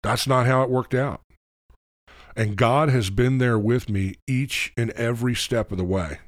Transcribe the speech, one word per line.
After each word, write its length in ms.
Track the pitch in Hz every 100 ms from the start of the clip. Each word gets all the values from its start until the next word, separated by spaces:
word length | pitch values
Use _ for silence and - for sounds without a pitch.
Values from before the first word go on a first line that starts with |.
That's 240 | 123 123 135
not 200 | 131 123
how 180 | 131
it 60 | 131
worked 240 | 127 123
out. 280 | 127 139 - _ _ _ _ _ _ _ _ _ - - -
And 200 | 107 101
God 320 | 117 135 151
has 200 | 131 101
been 280 | 98 123 131
there 220 | 123 113
with 300 | 104 123 -
me 260 | 98 95 - -
each 460 | 127 135 - - -
and 140 | 117
every 440 | - 117 120 123 117
step 360 | - 117 104
of 60 | 92
the 60 |
way. 360 | 90 95 82 76